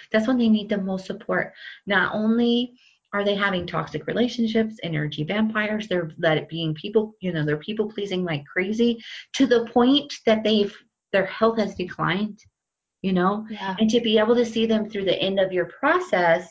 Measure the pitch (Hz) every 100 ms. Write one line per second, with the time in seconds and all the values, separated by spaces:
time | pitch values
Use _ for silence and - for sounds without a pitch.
0 | - 220 220 254 226 214 202 202 190 190
1 | - - - 180 - - - - 196 190
2 | - 214 220 233 240 240 247 _ _ _
3 | _ 202 202 196 202 185 175 156 156 156
4 | - 190 240 233 226 220 220 - 170 151
5 | 151 151 156 208 220 214 214 214 - 180
6 | 160 - 165 151 - 160 160 156 208 220
7 | 214 _ 185 160 147 151 208 214 208 -
8 | 196 185 175 143 - 180 196 220 240 233
9 | - - - - 247 233 226 247 254 285
10 | 294 - 226 220 214 214 202 - _ _
11 | _ 196 185 - 226 226 196 - 180 -
12 | 156 185 208 - _ _ _ _ _ _
13 | 190 180 185 214 - 214 196 190 220 233
14 | 233 214 214 240 226 226 226 220 202 196
15 | 190 - 190 196 190 180 170 - 285 359
16 | - 180 175 175 180